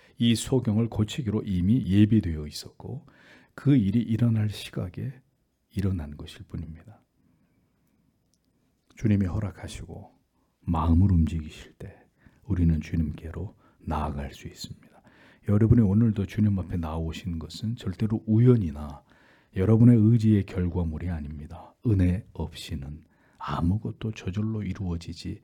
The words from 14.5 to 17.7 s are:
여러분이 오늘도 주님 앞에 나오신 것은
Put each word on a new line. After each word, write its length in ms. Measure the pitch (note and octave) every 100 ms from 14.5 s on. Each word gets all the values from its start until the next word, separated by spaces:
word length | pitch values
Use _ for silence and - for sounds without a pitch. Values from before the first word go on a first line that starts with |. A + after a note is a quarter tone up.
| - - - _ _ _ _ - _ -
여러분이 320 | G#2 A2 B2
오늘도 460 | G2+ G#2 A#2 G#2 F#2+
주님 320 | - G#2+ G2
앞에 180 | F2 F2+
나오신 600 | E2 E2 D#2+ D#2 F#2 E2
것은 360 | D#2+ - G#2+